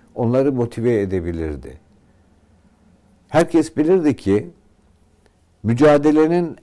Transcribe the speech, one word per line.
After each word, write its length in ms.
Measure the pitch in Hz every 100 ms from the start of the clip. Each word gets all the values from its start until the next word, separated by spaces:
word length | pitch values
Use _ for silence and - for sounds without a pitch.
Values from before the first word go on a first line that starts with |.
| _ -
onları 360 | 117 127 139
motive 500 | 131 117 - 113 113
edebilirdi. 760 | 101 95 85 85 80 71 58 71 _ _ _ _ _ _ _ _ _ _ _ _ _ _ _
Herkes 500 | 156 170 170 156 -
bilirdi 380 | 151 190 151 120
ki 340 | 98 101 175 - _ _ _ _ _ _ _ _ _ _
mücadelenin 960 | 104 117 151 147 147 151 156 175 170 175